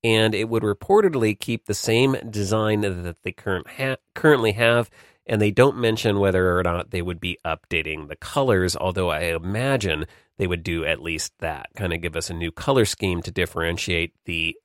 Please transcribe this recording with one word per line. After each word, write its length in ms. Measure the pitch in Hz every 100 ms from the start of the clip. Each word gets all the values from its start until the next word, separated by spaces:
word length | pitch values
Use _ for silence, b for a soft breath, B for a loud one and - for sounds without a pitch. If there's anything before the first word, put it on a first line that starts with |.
and 320 | 117 110 110 107
it 120 | 113
would 140 | 117
reportedly 760 | 107 101 - 202 202 143 110 104
keep 260 | - 117 -
the 80 |
same 440 | 104 - 113 135 131 117
design 520 | 107 98 110 107 107
that 420 | 101 90 87 82
they 80 | -
current 360 | - - 92 -
ha-, 300 | - 135 131 _
currently 380 | - 156 143 113
have, 400 | 104 117 117 117 b b b -
and 160 | 110
they 80 | 104
don't 280 | 101 135 120
mention 420 | 117 110 113 101
whether 360 | 98 92 92 90
or 60 |
not 300 | 87 85 87
they 100 | 90
would 180 | 87 87
be 200 | 90 87
updating 680 | - 80 _ 87 82 78 73
the 60 | 76
colors, 600 | - 147 135 98 90 -
although 340 | 92 92 90
I 120 | 78
imagine 840 | 85 82 87 104 131 135 101 78 80 b b _
they 80 | 95
would 180 | 87
do 220 | 85 82 80
at 160 | 78
least 320 | 82 80 - _
that, 300 | 82 73 - -
kinda 220 | 92 85
give 180 | 85 82
us 140 | -
a 40 |
new 180 | 85 85
color 340 | - - 135 110
scheme 380 | - 98 90
to 80 | 82
differentiate 840 | 85 85 - 82 85 - 85 85 _ -
the 300 | 85 82 -